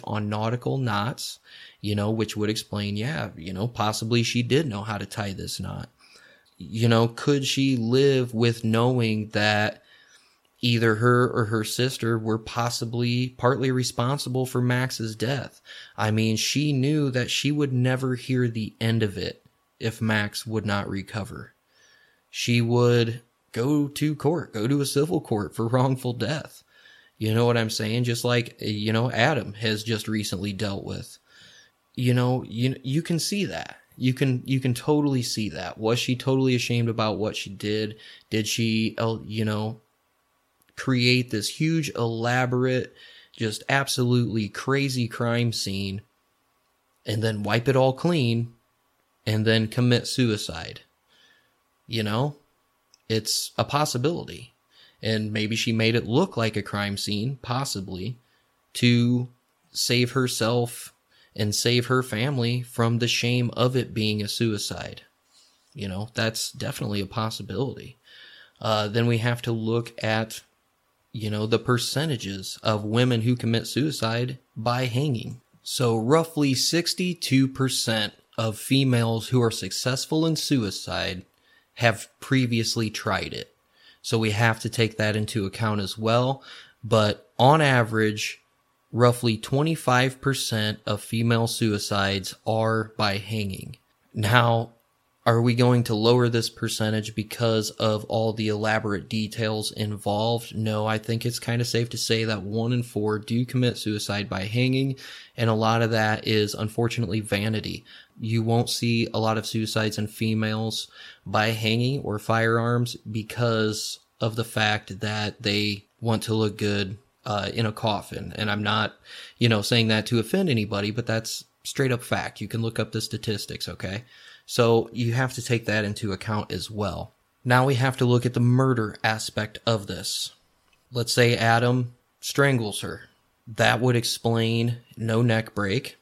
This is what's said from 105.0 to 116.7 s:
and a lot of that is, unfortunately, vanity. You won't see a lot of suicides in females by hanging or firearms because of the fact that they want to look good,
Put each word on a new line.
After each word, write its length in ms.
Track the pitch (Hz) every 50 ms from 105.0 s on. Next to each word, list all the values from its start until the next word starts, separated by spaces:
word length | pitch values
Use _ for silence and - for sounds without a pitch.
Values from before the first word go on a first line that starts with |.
| - - - - - - _
and 140 | - 117 113
a 40 | 110
lot 280 | 107 110 113 113 117 117
of 80 | 110
that 380 | 113 110 107 107 110 110 - -
is, 260 | 110 107 107 104 -
unfortunately, 640 | - 107 107 - - 117 113 - - 117 87 95 113
vanity. 640 | 107 110 - 98 101 110 110 107 98 95 90 87 - - - - - _ _ -
You 220 | 120 110 113 117 110
won't 280 | 113 117 117 120 120
see 380 | - - - 117 117 117 117 - -
a 80 | 120
lot 180 | 110 110 110 110
of 80 | 101
suicides 520 | - - 113 110 107 - 110 110 107 - -
in 80 | 107
females 840 | 104 - - 113 110 110 110 110 110 110 110 110 110 107 - - - - - - - - - _
by 220 | - 98 110 107 110
hanging 520 | 113 110 110 107 110 117 120 127 139 143
or 180 | - - 104 107
firearms 800 | - - 113 113 113 113 113 117 117 117 120 123 123 120 - - - 110
because 880 | 107 110 107 110 - - 123 117 113 110 110 110 107 107 - - - - _ _ _ _
of 160 | - 113 107
the 80 | 113 113
fact 560 | - - 110 110 107 107 107 - - 98 90
that 420 | - 104 107 107 107 104 - - -
they 420 | 107 101 104 104 104 104 101 - _ _ _
want 220 | - 117 113 104 -
to 100 | - 110
look 220 | 110 110 107 98
good, 400 | - 107 104